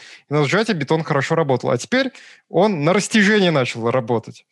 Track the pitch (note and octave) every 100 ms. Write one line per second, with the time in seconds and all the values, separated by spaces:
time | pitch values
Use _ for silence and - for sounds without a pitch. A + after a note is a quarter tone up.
0 | - - - D3 C#3 F#3 A#3 F3 A#2+ D#3+
1 | D#3+ D3 - E3 D3+ B2+ C3+ B2 - B3+
2 | C4+ - - - _ E3 G#3+ F3 D3 G#3
3 | - A3 G3 G#3+ F3+ D3+ A#2+ A#2+ A#2 B2+
4 | A#2 A2+ A2 - _